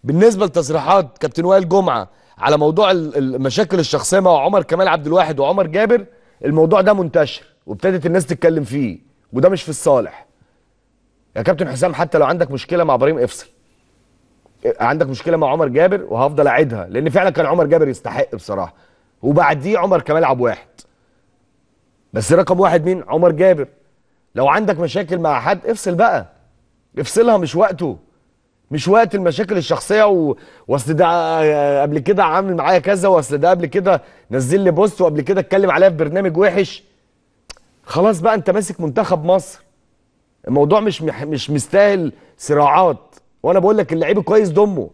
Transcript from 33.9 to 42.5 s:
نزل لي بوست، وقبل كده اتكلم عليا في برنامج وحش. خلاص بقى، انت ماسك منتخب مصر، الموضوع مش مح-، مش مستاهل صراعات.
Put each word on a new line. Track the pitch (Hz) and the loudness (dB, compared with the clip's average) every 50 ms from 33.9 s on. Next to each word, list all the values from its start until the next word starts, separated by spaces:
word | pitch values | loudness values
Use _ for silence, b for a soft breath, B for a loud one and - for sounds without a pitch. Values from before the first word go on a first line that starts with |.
| 180 143 b b b b b b | 0 0 b b b b b b
نزل | 110 131 131 123 170 196 | -4 -4 -2 0 0 2
لي | 196 180 | 2 2
بوست، | 160 160 202 208 - - | 2 2 0 0 0 0
وقبل | 180 165 151 151 | -2 0 0 -2
كده | 135 135 196 185 | -2 -2 -2 -2
اتكلم | - - 190 190 196 185 | -2 0 0 0 2 2
عليا | 139 156 185 196 | 4 4 4 4
في | 170 | 4
برنامج | 147 156 147 160 190 196 180 156 | 0 -4 -2 -2 -2 -2 -2 0
وحش. | 170 202 196 170 202 190 - - - _ _ _ _ _ _ _ _ _ _ _ _ _ - - _ _ _ _ _ _ | 2 2 2 2 0 -4 -4 -6 -18 _ _ _ _ _ _ _ _ _ _ _ _ _ -20 -20 _ _ _ _ _ _
خلاص | - - 160 185 220 214 160 | -6 -2 0 2 2 0 2
بقى، | 165 226 220 | 0 0 0
انت | 208 - 190 | 0 -2 -2
ماسك | 185 214 196 - 190 - | -2 -2 -2 -6 -8 -8
منتخب | 170 151 123 - 202 - 185 160 151 | -8 -4 -2 -4 -2 -2 -2 -2 0
مصر، | 175 185 190 185 - - _ _ _ _ _ _ _ _ _ _ _ _ _ _ _ _ _ - - | 0 0 0 0 -6 -20 _ _ _ _ _ _ _ _ _ _ _ _ _ _ _ _ _ -8 -2
الموضوع | 127 143 147 147 196 214 | 0 2 2 4 2 2
مش | 214 214 165 - | 2 0 -4 -4
مح-، | 160 151 127 120 147 | -8 -8 -8 -8 -10
مش | 151 156 131 - - | -8 -8 -8 -6 -4
مستاهل | 151 143 - - - 196 202 208 202 190 165 135 b b b b b b | -4 -4 -4 0 2 4 4 4 2 0 -2 -6 b b b b b b
صراعات. | - - | -4 -2